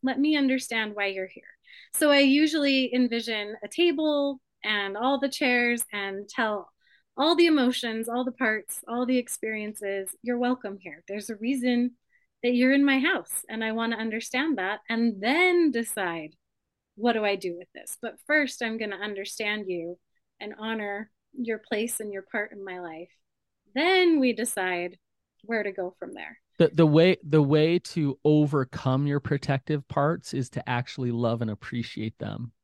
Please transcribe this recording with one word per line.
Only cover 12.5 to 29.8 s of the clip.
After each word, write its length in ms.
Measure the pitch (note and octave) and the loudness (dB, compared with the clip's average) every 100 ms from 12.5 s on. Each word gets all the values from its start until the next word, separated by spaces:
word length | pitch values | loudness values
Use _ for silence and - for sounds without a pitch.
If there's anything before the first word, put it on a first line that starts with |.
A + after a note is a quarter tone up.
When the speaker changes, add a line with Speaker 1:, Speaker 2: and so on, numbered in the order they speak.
Speaker 1:
you're 180 | B3 B3+ | 4 4
in 120 | C#4 | 4
my 140 | C#4 C4+ | 4 4
house, 460 | D4 F#4+ - - - | 2 0 -4 -10 -8
and 120 | A3 | -6
I 100 | A3 | -4
wanna 240 | A3 A3+ A3+ | -2 -2 -2
understand 600 | A3+ A3 - B3+ D#4 A#3+ | -4 -6 -6 -4 -2 -2
that, 240 | F#3 G#3 - | -2 -4 -4
and 320 | A3+ A#3 G3 | 0 0 0
then 500 | G#3 D#4 F#4 F4 D#4+ | 0 2 4 4 4
decide, 640 | A#3 A#3 - F#3 E3 D#3 _ _ _ _ _ _ | 2 -4 -4 -4 -4 -10 _ _ _ _ _ _
what 180 | - A#3 | -4 -2
do 100 | A3+ | 0
I 120 | G#3 G3 | 0 -2
do 200 | F#3 E3+ | -4 -8
with 100 | F3+ | -14
this? 240 | - - - | -18 -16 -12
But 180 | A3+ - - | -12 -12 -2
first, 360 | D4+ C4+ - | 0 0 -4
I'm 160 | A3+ A3 | -6 -6
gonna 180 | G#3+ F#3+ | -6 -6
understand 720 | G#3 G3 G3+ - G#3+ G#3+ F#3+ | -8 -8 -10 -6 -6 -4 -4
you 300 | F3 E3 F3+ _ _ _ _ | -6 -8 -12 _ _ _ _
and 140 | G#3 - | -14 -10
honor 520 | A3 A3 G#3 G3+ A3 _ _ | -6 -6 -6 -8 -10 _ _
your 260 | - A#3 A3 | -10 -6 -6
place 420 | _ G#3+ A3+ - | _ -4 -4 -6
and 100 | G#3+ | -8
your 120 | G3 | -10
part 300 | F#3+ A3 G#3+ | -8 -6 -6
in 120 | G3+ | -10
my 160 | G3 F3+ | -12 -10
life." 300 | F3 D#3+ F3+ _ _ _ _ _ _ | -12 -12 -16 _ _ _ _ _ _
Then 440 | B3+ E4 F#4 F4 D#4+ | -2 2 6 6 6
we 140 | B3+ | 4
decide 680 | G#3+ B3 - F#3 F3 F3+ F#3 _ _ _ _ | 2 -4 -2 -2 -2 -4 -10 _ _ _ _
where 200 | G3+ A3+ | -6 -4
to 100 | G3+ | -4
go 220 | F#3+ F3+ - | -4 -8 -8
from 160 | - | -14
there. 240 | - D#2+ - _ _ | -12 -16 -18 _ _
Speaker 2:
The, 140 | E3 | 2
the 140 | D#3 D#3+ | 6 6
way, 320 | D3+ F3+ F3+ | 8 6 4
the 200 | D3+ D3+ | 2 4
way 360 | C#3 D3+ D#3 F3 | 6 4 4 2
to 380 | - - D3 C3+ | 0 -2 -2 2
overcome 840 | D3+ D3+ D3 C#3+ B2+ - C3+ C3 C#3+ | 4 4 4 2 -2 -2 0 2 2
your 140 | C#3+ | -2
protective 680 | - C#3+ - C3+ - D3+ | -2 -4 0 -2 0 -4